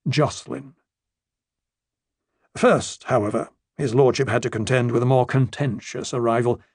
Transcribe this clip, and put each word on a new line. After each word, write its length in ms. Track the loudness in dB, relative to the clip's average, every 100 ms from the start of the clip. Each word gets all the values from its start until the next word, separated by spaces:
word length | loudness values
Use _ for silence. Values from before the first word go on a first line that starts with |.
| -4
Jocelyn. 680 | 0 0 -2 -12 -14 -14 _ _ _ _ _ _ _ _ _ _ _ _ _ _ _ _ _ _ 0
First, 500 | 2 2 0 -12 -2
however, 440 | 0 0 -4 -6 _ _ -6
his 180 | -2
lordship 360 | 4 4 4 0
had 140 | -2
to 60 | -2
contend 420 | -4 0 0 2
with 120 | 0
a 40 | 2
more 180 | 2 2
contentious 880 | 0 0 -2 -4 -4 -10 -10 -8
arrival. 480 | -4 0 0 0 -2 _